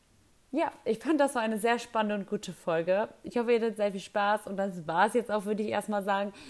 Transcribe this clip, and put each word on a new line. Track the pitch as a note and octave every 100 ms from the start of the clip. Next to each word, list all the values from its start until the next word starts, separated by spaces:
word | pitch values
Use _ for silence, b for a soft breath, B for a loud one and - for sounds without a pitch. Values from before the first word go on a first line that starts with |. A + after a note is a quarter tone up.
| _ _ _ _ _
Ja, | C#4 D#4+ -
ich | - A3
fand, | C4 D4+
das | C#4 C4
war |
eine | A3 G#3+
sehr | A#3 A#3+
spannende | - A3+ G#3 G#3
und | F#3+
gute | G#3 F#3+
Folge. | E3 - E3 E3+ G3 A#3 -
Ich | - A#3+
hoffe, | A#3
ihr | A#3
hattet | A3+ G#3
sehr | G#3
viel | F#3+
Spaß | - G#3 G3+ G#3 -
und | G3
das | G3 F3+ D#3
war's | E3 G#3+
jetzt | A#3+ A3+
auch, | G#3 G3+
würde | G#3
ich | G#3+
erstmal | G#3 G3+ G#3
sagen, | F#3+ G3 G3+ - C4+